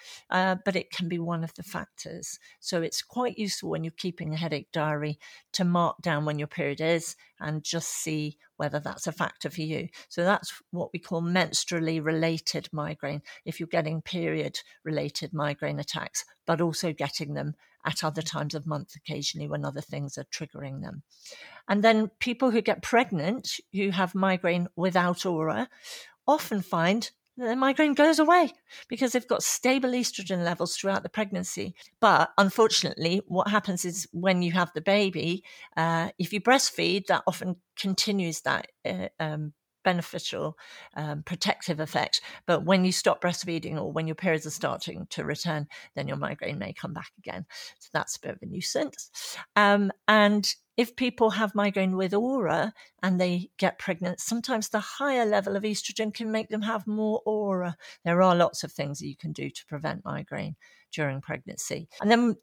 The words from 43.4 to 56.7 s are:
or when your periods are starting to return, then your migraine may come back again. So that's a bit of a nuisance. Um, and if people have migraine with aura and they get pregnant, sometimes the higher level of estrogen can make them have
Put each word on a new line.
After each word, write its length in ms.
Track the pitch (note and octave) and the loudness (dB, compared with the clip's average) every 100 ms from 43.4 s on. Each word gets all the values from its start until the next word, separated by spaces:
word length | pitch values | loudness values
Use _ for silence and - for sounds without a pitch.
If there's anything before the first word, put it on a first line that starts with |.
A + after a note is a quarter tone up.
| F3+ E3 E3 D3+ | -2 -4 -4 -4
or 140 | - | -4
when 160 | D#3 D#3+ | -2 -2
your 80 | D#3 | -2
periods 300 | F#3 D#3+ D#3 | 0 0 -2
are 60 | |
starting 560 | - C#3 - - F3 - | -4 -4 -4 -6 -10 -10
to 120 | - | -6
return, 440 | D3+ D3 F3 D3+ D3 - - - | -4 -4 -2 -4 -4 -10 -12 -8
then 120 | C#3+ | -6
your 100 | C#3+ | -4
migraine 420 | C#3+ D3 - D#3 | -6 -6 -6 -6
may 140 | G2 | -8
come 200 | - F3+ | -10 -10
back 180 | D#3+ - _ | -10 -14 _
again. 280 | - F#3 E3+ - - - | -12 -12 -12 -14 -16 -20
So 100 | - | -6
that's 240 | D#3 - - | -4 -4 -8
a 40 | |
bit 100 | - - | -10 -10
of 60 | |
a 40 | - | -8
nuisance. 640 | - - - D4 - - - - - - - | -8 -4 -2 -2 -6 -16 -14 -12 -12 -2 4
Um, 360 | G3+ G3+ G3 - - | 6 6 4 0 4
and 460 | G#3+ G#3 G#3 F#3+ - _ - | 6 8 6 0 -4 _ 0
if 180 | A#3+ - | 0 0
people 360 | B3+ B3 A3+ | -2 4 2
have 220 | G3 G#3+ | 4 0
migraine 440 | G#3 G3+ G3 F#3+ F#3 | 2 2 2 2 2
with 160 | F#3 | 2
aura 600 | G3+ B3 C4+ F3 D#3+ A3 - - - | 2 0 0 2 2 0 -4 -20 -4
and 160 | F#3+ F3+ | 0 2
they 300 | F3+ F3 F3+ - | 2 0 -2 0
get 200 | F#3 - | -2 0
pregnant, 420 | - F3 F3+ F3+ | -4 -4 -4 -6
sometimes 500 | - A#3 A3+ A#3 G#3 | -4 -4 -2 -2 -2
the 100 | G#3+ | -4
higher 460 | - - C#4 C4 A3 | -4 -4 0 2 4
level 300 | G#3 F#3+ G3 | 2 2 -2
of 80 | |
estrogen 500 | G#3+ G3+ - G#3 G#3+ | -2 -4 -6 -4 -4
can 180 | - A3 | -4 -4
make 180 | A3 - | -2 -2
them 120 | G#3+ | -4
have 240 | G#3+ | -2